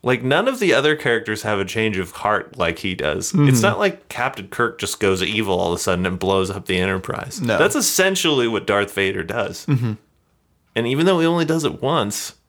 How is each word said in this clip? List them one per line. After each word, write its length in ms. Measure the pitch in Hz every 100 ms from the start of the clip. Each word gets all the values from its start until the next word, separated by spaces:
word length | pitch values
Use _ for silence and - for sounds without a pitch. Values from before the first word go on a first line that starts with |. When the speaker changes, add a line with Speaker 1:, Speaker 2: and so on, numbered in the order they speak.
Speaker 1:
Like, 180 | 120 127
none 240 | 127 151 240
of 120 | 262
the 140 | 190
other 220 | 131 147 151
characters 460 | 135 117 110 107
have 160 | 110 104
a 60 | 98
change 320 | 113 110 95
of 140 | 90
heart 440 | - 101 104 - -
like 220 | 85 85
he 140 | 95
does. 380 | 90 73 78 90
Speaker 2:
Mm-hmm. 160 | - 143
Speaker 1:
It's 120 | 127
not 180 | 196 -
like 280 | 208 - _
Captain 380 | - 127 - 92
Kirk 300 | - 117 -
just 200 | 101 -
goes 240 | 101 92
evil 360 | 90 110 101 90
all 140 | 90
of 20 | 85
a 20 |
sudden 240 | - 90 92
and 140 | 92
blows 320 | 95 98 95
up 160 | 98 -
the 100 | 92
Enterprise. 640 | 92 95 92 104 127 214
Speaker 2:
No. 160 | 123 104
Speaker 1:
That's 180 | 165 294
essentially 720 | 202 - 190 190 170 139 117
what 200 | 107 85
Darth 260 | 101 101
Vader 300 | - 98 98
does. 420 | 85 113 101 - -
Speaker 2:
Mm-hmm. 280 | 135 120 107 _ _ _ _ _ _ _ 113
Speaker 1:
And 120 | 120
even 200 | 139 175
though 120 | 180
he 60 | 165
only 200 | 170 156
does 180 | 160 147
it 160 | -
once 540 | 131 160 104 - - -